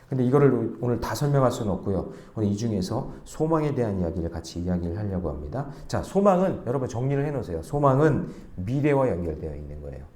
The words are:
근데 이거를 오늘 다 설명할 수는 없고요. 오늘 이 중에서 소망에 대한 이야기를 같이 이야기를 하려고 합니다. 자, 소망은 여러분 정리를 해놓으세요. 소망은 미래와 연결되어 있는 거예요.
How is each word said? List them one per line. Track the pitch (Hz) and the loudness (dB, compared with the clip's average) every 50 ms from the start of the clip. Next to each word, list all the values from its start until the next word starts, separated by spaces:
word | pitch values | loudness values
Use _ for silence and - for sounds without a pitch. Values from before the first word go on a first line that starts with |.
| - - | -10 -4
근데 | 135 127 123 | 0 2 4
이거를 | 123 131 139 143 135 120 117 113 - - - | 4 6 6 8 6 6 4 2 -2 -4 -2
오늘 | 123 123 120 110 | -2 0 0 0
다 | - - - | -2 -4 -4
설명할 | - 147 143 143 139 131 123 | -2 0 2 4 4 4 4
수는 | - - 117 104 | 2 2 0 -2
없고요. | 90 - - 101 98 87 80 - - - - - - | -2 -2 -2 -2 -2 -2 -2 -4 -8 -14 -18 -12 -4
오늘 | 113 107 101 | -2 0 0
이 | 101 | 0
중에서 | 98 120 117 107 95 90 - 110 123 - - - - - | 0 0 0 0 0 -2 -2 -2 -4 -4 -6 -10 -14 -16
소망에 | - - - 156 156 160 156 151 147 127 | -14 -4 -2 0 2 2 2 2 2 0
대한 | 123 117 107 101 95 | 0 0 0 0 0
이야기를 | 90 82 78 85 82 82 | -2 -2 -2 -2 -4 -4
같이 | - 85 - - - 85 | -6 -6 -10 -8 -8 -6
이야기를 | 87 90 87 87 85 87 85 | -2 0 0 0 0 -2 -4
하려고 | 98 107 101 95 90 87 78 | -4 -4 -4 -4 -2 -2 -4
합니다. | 71 73 73 73 - 127 143 - - - - - | -4 -6 -8 -6 -6 -6 -6 -6 -10 -12 -8 -6
자, | - 101 85 | -4 -4 -4
소망은 | - - 190 202 208 185 180 185 185 - - - 113 | -2 0 4 4 6 6 6 4 2 0 -2 -4 -4
여러분 | 127 139 127 117 | -2 -2 -2 -4
정리를 | - 113 127 135 143 139 139 | -2 -2 -2 0 0 0 0
해놓으세요. | 156 147 131 98 92 85 80 76 | -2 -2 -4 -4 -4 -6 -6 -6
소망은 | - - 143 143 139 131 135 151 156 131 - - - - - - - - - | -4 -2 2 4 4 6 6 6 4 4 2 0 -4 -8 -12 -16 -12 -10 -8
미래와 | 92 98 127 143 139 151 143 135 131 123 | -4 -2 0 2 2 4 4 4 4 2
연결되어 | 95 87 87 82 76 73 78 78 73 | 0 0 -2 -4 -4 -4 -6 -8 -8
있는 | 71 73 71 73 73 | -8 -10 -10 -10 -10
거예요. | 73 69 69 67 69 - - | -10 -12 -12 -12 -14 -16 -20